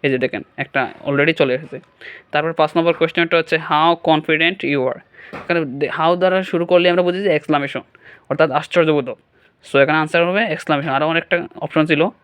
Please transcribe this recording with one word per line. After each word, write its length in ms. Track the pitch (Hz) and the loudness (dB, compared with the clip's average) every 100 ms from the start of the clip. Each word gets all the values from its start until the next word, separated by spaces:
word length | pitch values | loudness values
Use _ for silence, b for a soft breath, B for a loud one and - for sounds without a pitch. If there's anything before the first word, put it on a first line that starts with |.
এই 80 | 143 | 0
যে 80 | 131 | -2
দেখেন, 240 | 127 101 - - | -2 -6 -14 -12
একটা 360 | 135 139 123 - - | -6 -4 -6 -8 -4
already 260 | 139 147 | 0 0
চলে 220 | 160 139 | 2 0
এসেছে। 260 | 127 156 135 _ _ B B B | 0 -6 -16 _ _ B B B
তারপর 220 | 151 156 | -4 -4
পাঁচ 240 | 165 156 170 | 0 0 2
নম্বর 160 | 165 | 0
কোয়েশ্চেনটা 440 | 165 165 - 170 170 | 2 0 0 2 0
হচ্ছে, 200 | 165 160 | 0 -2
"How 540 | 156 151 160 165 - | 0 2 2 2 2
confident 460 | 156 156 156 165 190 | 0 2 2 2 0
you 240 | 139 143 127 | -2 0 -2
are", 120 | - _ B B | -4 _ B B
এখানে 320 | - - 170 | -18 -4 -2
দে-, 240 | 151 131 147 | -2 -4 -4
how 280 | - 160 180 | 0 0 2
দ্বারা 260 | 185 185 | 2 0
শুরু 240 | 185 175 170 | -2 -4 2
করলে 240 | 180 175 | 4 4
আমরা 120 | 175 | 2
বুঝি 200 | 180 180 | 2 0
যে 80 | 202 | 0
এক্সক্লামেশন, 500 | 151 - 147 139 127 - B B B B | 0 0 -2 -2 -8 -12 B B B B
অর্থাৎ 220 | 143 156 | 0 2
আশ্চর্যবোধক। 680 | 139 160 175 160 151 131 - _ b b _ - | 2 0 0 2 2 -2 -10 _ b b _ -2
So, 60 | 139 | 2
এখানে 200 | 135 156 | 4 2
আনসার 300 | 156 170 170 | 0 0 0
হবে 140 | 190 | 0
এক্সক্লামেশন, 480 | 220 151 - 147 156 | -2 -4 -2 -4 -2
আরও 160 | 135 151 | -2 0
অনেকটা 420 | 165 - 175 175 - | -2 -2 -4 -4 -10
অপশন 300 | 156 - 156 | -4 -2 0
ছিল 180 | 151 180 - | 2 0 -2